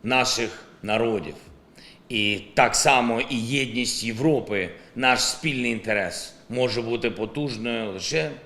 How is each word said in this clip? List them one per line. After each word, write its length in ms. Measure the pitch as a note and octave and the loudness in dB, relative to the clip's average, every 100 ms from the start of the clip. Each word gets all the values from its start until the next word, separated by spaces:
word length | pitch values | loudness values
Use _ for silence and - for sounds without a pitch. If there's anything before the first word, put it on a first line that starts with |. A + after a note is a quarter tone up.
наших 600 | G#2+ B2+ B2 - A2+ - - - | 2 2 2 0 -2 -6 -18 -12
народів. 520 | G2+ A2 A#2 G#2+ D#2+ D2 - - - - - - - | -2 0 2 0 -4 -12 -18 -20 -20 -20 -20 -20 -4
І 320 | A#2 G#2 G2+ - | 0 2 0 -2
так 220 | - B2 - | 4 4 6
само 440 | D3+ C3 A#2+ A#2 | 4 4 4 0
і 160 | B2 B2+ | 0 -2
єдність 680 | A2+ C#3 C3 A2+ A#2+ - | 0 -2 -2 -2 -2 -2
Європи, 640 | A2+ A2+ D3+ C#3+ G#2 G2+ F2 - - - | -4 0 2 2 0 -2 -4 -8 -14 0
наш 240 | B2+ B2 | 2 4
спільний 520 | - - D#3+ C3+ B2 | 2 0 -2 0 0
інтерес, 640 | A2+ A2 G#2 F2+ - - - - | -2 0 0 0 -4 -12 -16 -8
може 340 | B2 B2+ A2+ | 0 0 0
бути 280 | A2+ A#2 A#2 | -2 -2 -2
потужною 840 | G#2+ G#2+ B2+ D3 A2 A#2 A#2 G#2+ | -2 -6 -4 -4 -4 -4 -4 -4
лише 380 | F#2+ - D#3+ D#3 C#3 | -6 -2 -2 -2 -8